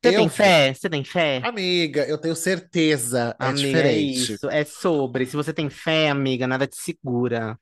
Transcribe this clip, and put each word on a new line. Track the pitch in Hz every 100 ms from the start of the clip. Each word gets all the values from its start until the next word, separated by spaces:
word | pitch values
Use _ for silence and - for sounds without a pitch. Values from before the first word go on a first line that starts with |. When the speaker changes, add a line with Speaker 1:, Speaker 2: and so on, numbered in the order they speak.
Speaker 1:
Você | -
tem | 208 208
Speaker 2:
Eu |
Speaker 1:
fé? | - 202 165 135
Speaker 2:
vou. |
Speaker 1:
Você | 131 -
tem | 151
fé? | 139 180 156 131
Speaker 2:
Amiga, | 226 226 185 175 160 143 131
eu | 151
tenho | 160 160
certeza, | 185 180 - 180 156 147 120 123 120 -
é | 131
Speaker 1:
Amiga, | 139 139 160 147
é |
Speaker 2:
diferente. | 110 139 127 123 104
Speaker 1:
isso, | 143
é | 151 147
sobre. | - 190 156 135 127 127
Se | 147
você | 147
tem | 156 147
fé, | - - 160 156
amiga, | 139 135 127 127
nada | 131 135
te | -
segura. | - 160 139 120 123 117 110 110